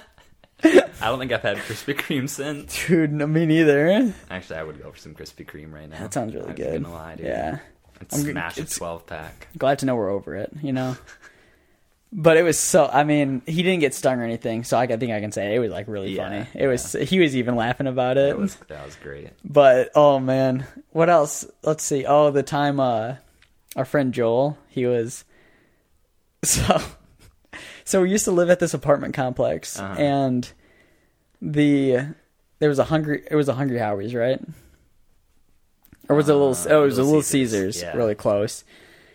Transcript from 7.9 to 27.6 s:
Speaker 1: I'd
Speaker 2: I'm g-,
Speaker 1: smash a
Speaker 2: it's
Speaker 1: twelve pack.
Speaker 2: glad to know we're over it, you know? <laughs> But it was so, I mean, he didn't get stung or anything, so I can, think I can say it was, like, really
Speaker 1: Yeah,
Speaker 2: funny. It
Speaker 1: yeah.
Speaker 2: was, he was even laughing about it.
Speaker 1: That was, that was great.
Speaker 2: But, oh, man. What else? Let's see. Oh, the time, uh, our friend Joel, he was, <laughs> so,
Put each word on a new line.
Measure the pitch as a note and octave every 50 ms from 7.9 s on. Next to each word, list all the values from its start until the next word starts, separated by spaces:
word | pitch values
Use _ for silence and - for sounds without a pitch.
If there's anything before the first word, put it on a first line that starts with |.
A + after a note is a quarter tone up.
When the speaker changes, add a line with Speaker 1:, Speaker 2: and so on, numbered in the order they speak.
| _ -
Speaker 1:
I'd | F#2 - -
Speaker 2:
I'm | C#3+ C#3+
g-, | D3
Speaker 1:
smash | C#3+ F2 E2 E2 - -
a | D#3
Speaker 2:
it's | - - -
Speaker 1:
twelve | - E2+ E2+ E2 -
pack. | - E2+ D#2 D#2 D#2+ - - - - - -
Speaker 2:
glad | - C3+ C#3+ C3+
to | C3+
know | C3+ B2+
we're | A#2 G#2 F#2
over | G2+ G2 - - -
it, | F#2+ G#2 - - D3+ D3
you | C#3 B2+
know? | C3 C3 B2+ B2+ - -
<laughs> | - - _ - - _ _ _ _ _ _ _ _ _ _ _ _ _ _ _ _ -
But | F#3 D#3 E3 D#3+
it | D#3+ F3
was | E3 D3+ -
so, | - - - F3 C#3+ - -
I | C#3 D3
mean, | D3+ D3+ D3 C#3+ C3+ C3+ B2 -
he | - D#3 E3+ F3
didn't | F3+ F#3 F3
get | D3+ C3+ -
stung | - - C3+ C3 B2
or | A#2
anything, | A2+ A#2 A2 - B2 A2+ A2+ A#2
so | - -
I | A2+ B2+
can, | A#2+ A#2 A2
think | B2+ A#2+ A2
I | G#2+ G#2
can | G#2+ -
say | A2 G2+ G2+ G#2+
it | B2
was, | A#2+ G#2
like, | E2 F2 G2+ A2
really | G#2+ G2+ F#2+ G2 G2
Speaker 1:
Yeah, | F#2 G2 F#2+
Speaker 2:
funny. | G2+ G2+ B2 - -
It | -
Speaker 1:
yeah. | - C#3
Speaker 2:
was, | B2+ B2 - - -
he | - D3 C3+ F#3 F#3+
was | E3+ D3 C3
even | B2+ A#2 A#2+ B2
laughing | A#2 A2 A#2+ B2+ - C#3+
about | C3 B2 C3 B2 B2+ C3 C#3
it. | C#3 C#3+
Speaker 1:
That | D3 -
was, | G3+ F#3+ - - - -
that | D#2 D2 C#2
was | C#2+ D2
great. | - - D2 C#2 C#2+ - - - _ -
Speaker 2:
But, | - C#3+ C#3+ C#3+ C3+ B2+ B2+ B2 - -
oh, | D3+ D3 D3 C#3 C3+
man. | C3 B2+ C3 C3 C3 C3 B2+ C3 C3 - - - - _
What | - D#3+ E3 F3
else? | F3 D#3+ D3 D3+ - - - - - _ -
Let's | D#3 D#3 D3+ -
see. | - D3+ C#3 -
Oh, | - C#3+ D3 D3+ D3
the | C#3 C#3+ C3+
time, | - D#3+ C#3+ C#3+ C#3+ C#3 C#3
uh, | C3+ B2+ A#2 A2 A2 A#2+ C3+ - _ _ _ _ _ _ _ _ _ - -
our | - B2
friend | - - D3 C#3 B2+ A2+
Joel, | A#2+ A#2 A2+ A#2 B2 C#3 D3 D3 - _ _
he | - C3+ B2
was, | B2 B2 A#2 A2+ A#2+ - - - _ _ _ _ _ _ _ _ _ _ _ _
<laughs> | _ _ _ _ _ _ _ _ _ _ - -
so, | - - - - - F3+ D#3 - - - _ _ _ _ _ _ - _ _ _ _ - -